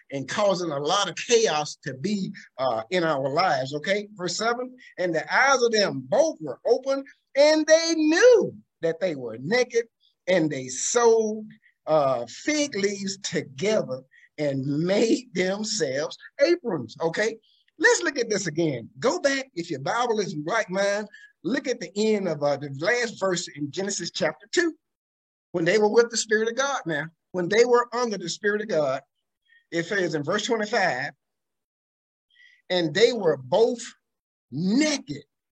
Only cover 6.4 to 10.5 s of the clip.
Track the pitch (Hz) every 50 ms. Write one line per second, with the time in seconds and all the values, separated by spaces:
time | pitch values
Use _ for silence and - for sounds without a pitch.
6.4 | 156 143 117 - _ 196 240 262 262 269 269 277 269 - - _ _ _ _ 269
7.4 | 285 302 311 311 311 311 311 320 330 330 330 320 311 302 311 359 427 508 494 415
8.4 | - - - - - _ _ _ - 165 165 - 190 185 151 139 127 117 110 117
9.4 | 131 151 220 247 247 247 240 233 233 - _ _ _ _ _ _ _ - 185 180
10.4 | 156 151